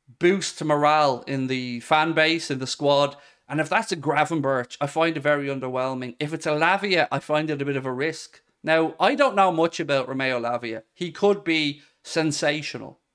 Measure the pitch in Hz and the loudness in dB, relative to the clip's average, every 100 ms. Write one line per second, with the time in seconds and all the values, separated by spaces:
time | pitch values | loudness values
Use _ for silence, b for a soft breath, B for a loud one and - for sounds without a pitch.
0 | _ 117 175 196 - - 151 147 147 156 | _ 0 2 2 -2 -4 0 2 4 4
1 | 147 123 - 139 131 131 123 120 - 156 | 4 2 -4 -4 -2 -4 -6 -6 0 2
2 | 165 160 156 165 - 131 131 - 143 143 | 4 2 2 2 -2 -6 -6 -2 2 4
3 | 143 - b b b 147 147 202 220 170 | 2 -2 b b b -4 0 -2 -2 -4
4 | 139 147 151 165 135 131 120 - 143 160 | 0 2 2 0 0 0 -2 -6 -4 0
5 | 165 156 147 147 139 135 127 127 131 131 | 0 0 0 0 0 -4 -4 -2 -2 -4
6 | 127 - 147 160 156 151 165 190 202 180 | -8 -6 -6 -4 -2 0 2 2 0 0
7 | - 135 - 151 156 143 139 139 131 127 | 0 -2 -2 -2 0 -4 -2 -4 -4 -4
8 | 156 156 - _ _ _ - 160 160 - | -4 -6 -14 _ _ _ 0 2 2 2
9 | 185 285 269 196 190 160 165 - 147 139 | 2 4 2 4 4 4 0 0 -2 0
10 | 127 135 131 123 117 120 120 110 - - | 0 -2 -2 -2 -2 -4 -4 -8 -10 -10
11 | 175 151 202 202 170 160 147 143 b b | -8 0 2 2 0 0 0 -4 b b
12 | - 165 156 147 156 156 139 120 - - | -6 -2 0 0 0 -2 -4 -10 -12 -18
13 | _ | _